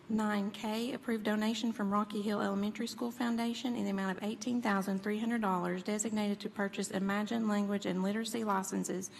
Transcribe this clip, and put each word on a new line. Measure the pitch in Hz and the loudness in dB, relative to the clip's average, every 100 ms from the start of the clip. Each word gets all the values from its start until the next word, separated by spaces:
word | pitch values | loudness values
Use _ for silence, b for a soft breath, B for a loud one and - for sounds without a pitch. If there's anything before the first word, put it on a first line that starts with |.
| - | -2
Nine | 220 214 208 202 | 0 2 2 0
K, | - 220 220 240 | -2 -2 -2 -2
approve | 262 - 226 | -4 -2 0
donation | 208 214 220 220 233 | 2 2 2 2 0
from | 220 202 | 0 2
Rocky | 208 208 208 | 2 2 0
Hill | 202 208 | 0 0
Elementary | 208 196 208 214 233 | 2 2 0 -2 -4
School | - 240 | -2 -4
Foundation | 240 240 226 233 233 254 233 | 0 0 0 0 -2 -2 0
in | 202 | 0
the | |
amount | 196 190 185 | 0 0 0
of | |
eighteen | 202 226 254 247 | -2 -4 -2 0
thousand | 233 196 196 190 | 2 2 2 0
three | 208 214 | 0 0
hundred | 226 233 | 0 2
dollars | 208 180 175 180 | 2 2 0 -2
designated | 185 208 226 214 208 202 | -2 -2 0 0 0 -2
to | 208 | -4
purchase | - 202 202 196 | -2 -2 -2 -4
Imagine | 190 196 202 214 233 220 | 0 0 0 0 0 2
Language | 208 202 202 202 | 2 2 0 0
and | 185 | 0
Literacy | 190 214 220 240 | 0 0 -2 -2
licenses | 220 190 190 196 180 185 190 | 0 0 0 -2 -2 -4 -6